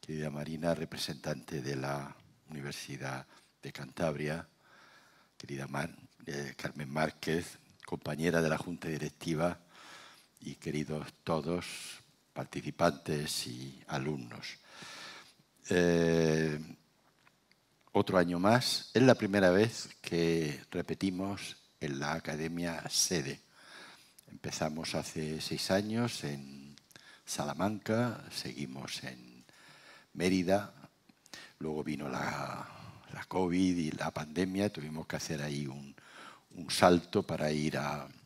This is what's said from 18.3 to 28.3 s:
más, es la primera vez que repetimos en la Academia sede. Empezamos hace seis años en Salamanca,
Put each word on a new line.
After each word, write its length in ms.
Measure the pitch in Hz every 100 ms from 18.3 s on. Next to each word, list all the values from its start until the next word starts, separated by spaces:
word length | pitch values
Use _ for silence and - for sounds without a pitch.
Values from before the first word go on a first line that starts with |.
| 87
más, 520 | 95 120 - - -
es 100 | -
la 120 | 127 117
primera 360 | 104 101 95
vez 380 | 92 110 113 - -
que 600 | - 85 85 82 78 73 -
repetimos 880 | 90 - 80 98 90 98 101 - - _ _
en 180 | 76 69
la 140 | 73
Academia 680 | 82 - 78 80 85 85 80 -
sede. 520 | - - 87 - - _ - - - - - - - -
Empezamos 640 | - - - 80 78 78 82
hace 460 | 73 - 78 78
seis 280 | - 78 -
años 540 | 95 107 110 120 -
en 540 | 147 71 69 69 71 71 _ - - - -
Salamanca, 960 | - 73 69 101 107 - 110 120 - -